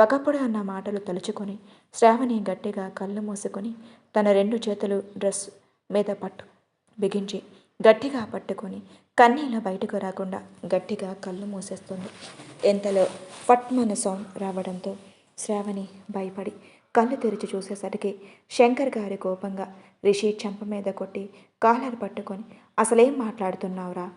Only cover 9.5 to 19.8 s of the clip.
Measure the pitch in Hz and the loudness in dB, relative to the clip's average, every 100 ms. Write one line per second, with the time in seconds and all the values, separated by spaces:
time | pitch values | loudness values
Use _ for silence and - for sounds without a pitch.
9.5 | 226 196 190 214 202 190 185 190 190 - | -4 -4 -4 -4 -4 -6 -6 -8 -8 -12
10.5 | - 175 185 - 208 190 190 196 185 202 | -14 -2 0 0 -6 -6 -10 -10 -10 -8
11.5 | 196 185 185 - 185 190 - - - - | -8 -10 -12 -10 -12 -12 -14 -18 -18 -20
12.5 | - 202 202 202 196 185 - - - - | 0 2 2 2 2 2 0 -14 -2 4
13.5 | - - 254 226 196 202 190 220 - 196 | 4 4 0 0 0 -2 -4 -8 -8 -6
14.5 | 185 185 185 196 196 - - _ - - | -4 -6 -6 -8 -10 -14 -20 _ -10 -4
15.5 | 202 202 196 196 - - 202 190 190 196 | -4 -4 -6 -8 -12 -10 -8 -8 -8 -10
16.5 | - - - _ 233 233 269 226 202 196 | -10 -16 -20 _ 2 4 2 -2 -2 -4
17.5 | 196 190 202 190 202 202 190 196 - - | -6 -6 -8 -8 -6 -6 -6 -12 -20 -2
18.5 | - 240 254 269 226 202 196 185 185 202 | 6 6 6 0 -2 -4 -6 -4 -6 -6
19.5 | 190 190 - | -8 -10 -14